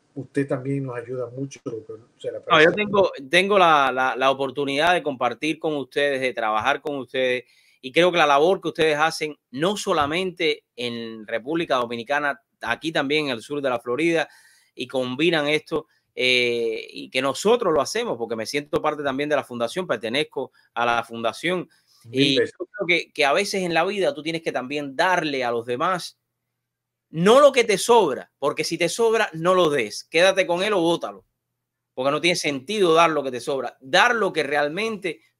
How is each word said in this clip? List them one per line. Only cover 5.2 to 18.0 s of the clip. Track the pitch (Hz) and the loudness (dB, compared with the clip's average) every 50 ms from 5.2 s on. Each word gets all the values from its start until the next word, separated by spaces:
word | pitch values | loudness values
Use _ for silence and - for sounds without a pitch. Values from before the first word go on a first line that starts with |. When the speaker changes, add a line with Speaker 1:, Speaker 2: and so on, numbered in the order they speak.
| 127 120 120 - 151 156 160 156 | -2 -2 -2 -2 -4 -4 -4 -4
Speaker 2:
con | - 160 151 | -4 -4 -4
ustedes, | 143 127 - - 143 143 143 139 131 | -4 -6 -6 -2 -2 0 0 0 -2
de | 131 127 | -2 -4
trabajar | 107 117 110 110 110 110 110 131 143 139 | -2 -2 -2 -2 -2 0 0 0 -2 -2
con | - 156 143 | -4 -6 -6
ustedes, | 139 123 - - 131 131 127 123 123 - _ _ _ _ _ _ _ | -6 -8 -6 -4 -2 0 0 0 -2 -6 _ _ _ _ _ _ _
y | - 131 | -14 0
creo | 127 160 175 180 | 2 4 4 4
que | 170 170 | 4 4
la | 156 | 4
labor | 147 143 139 151 180 196 190 | 6 6 6 6 4 4 2
que | - 165 | -2 -4
ustedes | - 170 160 156 147 | -2 0 0 2 2
hacen, | 147 156 160 160 - 160 151 147 - _ _ | 2 0 0 0 -4 -6 -8 -8 -12 _ _
no | 123 131 160 190 208 | -6 -2 -2 -2 -2
solamente | 196 - 202 180 156 143 143 156 180 190 185 165 - 170 151 147 - _ _ _ | -2 -2 -2 0 0 0 0 0 -2 -4 -4 -4 -2 -2 -2 -2 -2 _ _ _
en | 120 123 120 117 117 117 113 113 110 107 | -8 -6 -6 -6 -8 -10 -10 -12 -14 -10
República | 107 113 110 107 135 165 170 170 - 143 | -8 -8 -6 -4 -4 -4 -4 -2 0 0
Dominicana, | 127 120 117 120 117 113 113 143 147 147 143 135 - _ _ _ _ | 0 0 -2 -6 -8 -4 -2 -2 -2 -2 -2 -4 -6 _ _ _ _
aquí | - 110 117 - - 160 | -6 -4 -4 -4 -4 -4
también | 160 165 143 135 147 156 151 | -2 -2 -2 0 -2 -2 -2
en | 139 | -2
el | 127 110 | -4 -6
sur | 107 - 147 147 | -8 -8 -6 -4
de | 135 131 | -2 -2
la | 123 117 | -2 -2
Florida, | - 120 120 135 165 170 165 160 143 - - - _ _ _ _ _ _ _ | -4 -4 -4 0 0 0 0 0 -2 -4 -8 -16 _ _ _ _ _ _ _
y | - 131 | -12 -10
combinan | 120 - 131 127 127 127 131 160 175 165 156 147 147 | -6 -4 -4 -4 -2 -2 0 0 2 2 2 0 0
esto, | 151 151 - - 165 156 - _ _ _ _ _ _ | 0 -2 -2 -4 -6 -6 -6 _ _ _ _ _ _
eh, | - 127 127 127 123 123 120 120 117 117 113 110 - - - | -2 2 2 4 4 2 2 0 0 -2 -2 -4 -6 -10 -12
y | - - 139 - | -14 -14 -12 -6
que | - 131 | -4 -2
nosotros | 131 139 131 - - 202 233 240 226 180 156 | -2 -2 -2 0 2 2 2 2 2 2 0
lo | 147 | 0
hacemos, | 127 - - 220 | 0 0 -2 -4